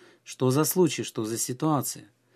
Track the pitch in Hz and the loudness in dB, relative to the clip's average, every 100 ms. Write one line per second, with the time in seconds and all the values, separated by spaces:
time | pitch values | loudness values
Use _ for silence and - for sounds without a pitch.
0 | - _ - - 127 135 156 185 170 - | -20 _ -16 -2 2 4 2 4 2 2
1 | 110 - 110 113 - 127 156 147 - - | -6 -6 -4 -4 -6 -2 0 0 -2 -8
2 | - _ _ | -16 _ _